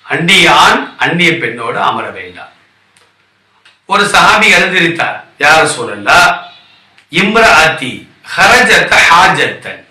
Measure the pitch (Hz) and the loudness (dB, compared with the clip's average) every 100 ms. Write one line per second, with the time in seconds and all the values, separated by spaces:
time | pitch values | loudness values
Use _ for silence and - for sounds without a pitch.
0 | - 143 170 190 165 - - 147 135 - | -6 -4 0 2 4 4 2 0 -6 -6
1 | 135 175 170 - 113 117 117 - - 113 | -4 0 0 -2 -6 -8 -8 -4 -4 -4
2 | 107 92 90 90 - _ _ _ _ _ | -10 -14 -18 -20 -20 _ _ _ _ _
3 | _ _ _ _ _ _ _ _ - 196 | _ _ _ _ _ _ _ _ -4 -2
4 | 202 196 208 214 208 180 180 180 165 135 | 2 2 4 2 2 2 0 0 -2 -2
5 | 113 - - _ 143 160 156 - 113 101 | -6 -8 -16 _ 2 2 0 -4 -8 -6
6 | 107 165 - - - - _ _ _ _ | 0 2 2 0 -10 -20 _ _ _ _
7 | _ 165 202 226 226 156 160 156 127 101 | _ -2 0 2 4 4 2 -2 -8 -12
8 | - _ - - 185 240 226 220 - 208 | -18 _ -10 0 2 2 2 0 2 0
9 | - 170 185 143 113 - 101 92 - | 4 4 2 0 -4 -6 -14 -16 -20